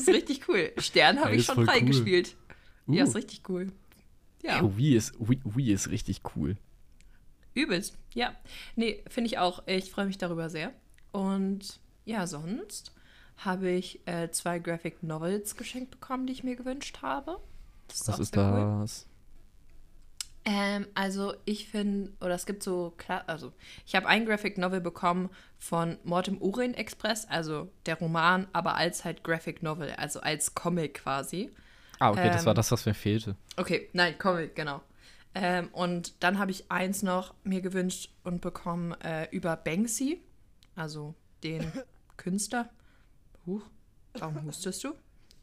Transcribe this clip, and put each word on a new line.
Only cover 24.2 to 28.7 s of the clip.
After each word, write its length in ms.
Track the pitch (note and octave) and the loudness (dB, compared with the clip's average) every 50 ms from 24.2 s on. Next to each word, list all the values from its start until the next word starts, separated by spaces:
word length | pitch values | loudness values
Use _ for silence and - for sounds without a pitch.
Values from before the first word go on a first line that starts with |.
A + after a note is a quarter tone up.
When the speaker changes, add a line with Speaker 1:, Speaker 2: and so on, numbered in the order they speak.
| A#3 | 6
Speaker 1:
Graphic 320 | A3 G#3+ G#3 G#3 F#3+ - | 2 0 0 0 -4 -2
Novel 240 | F#3 F3 F#3 F#3 F#3 | 0 0 0 0 0
bekommen 480 | F3 F3 - - - F3 F3 F3+ F3+ F#3+ - - - - - - | -2 -4 -4 0 0 2 2 2 0 -4 -6 -12 -20 -20 -20 -18
von 400 | - - F3 E3+ E3 E3+ D#3+ - - | -6 -2 0 0 0 0 -2 -6 -4
Mord 260 | - F3 F3+ F#3 F#3+ | 0 0 0 0 0
im 120 | G3 F#3 | -2 0
Orient 340 | - F#3+ G3 B3 B3 B3 A#3+ | 0 -2 0 0 -2 -2 -2
Express, 480 | - A3 - - - - G#3+ A#3 A3+ - | -4 -8 -8 -8 -6 -4 -4 -2 -4 -4
also 440 | - - E3 E3 D#3 D#3 D3 D#3 F#3+ - - - | -4 -4 -2 -2 -2 -4 -4 -6 -8 -12 -8 -4
der 140 | E3 D#3+ - | -4 -2 -2
Roman, 480 | F3 E3 E3 E3 D#3+ F3 F#3 F#3 F#3+ F#3+ | 0 0 2 4 6 6 6 4 2 0
aber 240 | - E3+ F3+ D#3+ | -2 -2 0 0